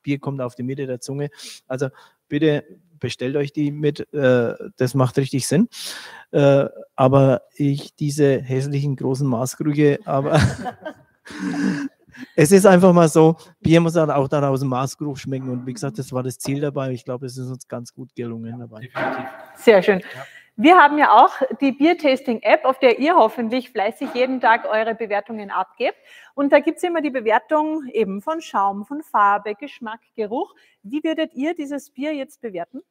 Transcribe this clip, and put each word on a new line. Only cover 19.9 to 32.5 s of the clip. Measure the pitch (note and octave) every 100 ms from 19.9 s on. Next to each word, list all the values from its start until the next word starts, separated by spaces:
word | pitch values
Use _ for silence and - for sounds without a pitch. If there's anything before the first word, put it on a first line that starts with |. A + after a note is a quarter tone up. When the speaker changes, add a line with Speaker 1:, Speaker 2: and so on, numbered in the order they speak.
| F#3+
Speaker 2:
Ja. | - - - - _ -
Speaker 3:
Wir | C4 F4+
haben | D4 D4
ja | C4+
auch | G#3+ E4+ - C4 -
die | C#4
Biertasting-App, | C4+ D4+ F4 D4 C4 - A3+ G#3+ C4+
auf | B3+ C4
der | B3+ A3+
ihr | C#4+ F4
hoffentlich | A3 - A3+ B3+ B3
fleißig | G#3+ G3+ A#3 C#4
jeden | A#3+ B3+ C4
Tag | A#3+ A#3 G#3
eure | G#3+ A3+
Bewertungen | A3+ A3 G3+ - A3 G3+
abgebt. | F3 F#3 _ C4+ - _ - -
Und | - C#4+
da | D4
gibt's | D4 E4
immer | F4+ E4+
die | D4
Bewertung | B3+ A3 A3 _ D4+ D#4 D#4 C4
eben | - G3 G3
von | D#4 D#4+
Schaum, | - A3 G3 G3+ G#3
von | D4
Farbe, | - A3+ G3+ G3+ G#3 G#3
Geschmack, | C#4+ - A3 A3+ _
Geruch. | - G#3 B3 G#4 _ _ _
Wie | G3+ C#4+
würdet | D#4+ D#4+ D#4
ihr | B3 D4
dieses | E4+ C#4 C#4+ -
Bier | - D4
jetzt | D4 C4+ _
bewerten? | A3+